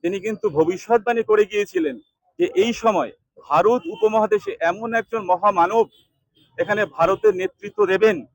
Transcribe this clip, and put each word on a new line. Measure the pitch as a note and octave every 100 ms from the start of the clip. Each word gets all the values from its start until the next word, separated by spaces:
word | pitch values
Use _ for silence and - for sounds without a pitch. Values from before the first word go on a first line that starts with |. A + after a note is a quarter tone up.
তিনি | F3 G3
কিন্তু | G3 G#3+ G#3+
ভবিষ্যৎবাণী | D3 D#3+ F#3 - A#3 G#3+ A#3
করে | A3 G#3+
গিয়েছিলেন | G#3+ G#3+ G3+ F#3 D#3 B2+ _ _ _ _
যে | E3+
এই | F3 A3
সময় | A#3 A3+ F#3+ A#2+ - _ _ -
ভারত | D3 F#3+ B3 E3
উপমহাদেশে | G#3 G#3+ A3 G#3+ G#3+ G3+ -
এমন | E3 F#3 A3+
একজন | A3+ - A3+
মহামানব | F#3+ F3+ G3+ G3 F3 A3+ A3 _ _ _ _ _ _ -
এখানে | E3+ G#3 G3
ভারতের | - E3+ F#3+ G#3+ F#3
নেতৃত্ব | F3+ _ G#3 - G3
দেবেন | F#3+ A3 F#3 G#2+